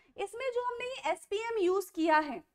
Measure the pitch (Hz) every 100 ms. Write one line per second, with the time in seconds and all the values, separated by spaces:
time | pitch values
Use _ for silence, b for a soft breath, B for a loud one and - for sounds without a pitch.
0 | b b 403 466 523 480 494 480 494 508
1 | 294 359 - 403 453 466 349 381 370 -
2 | 320 311 302 339 -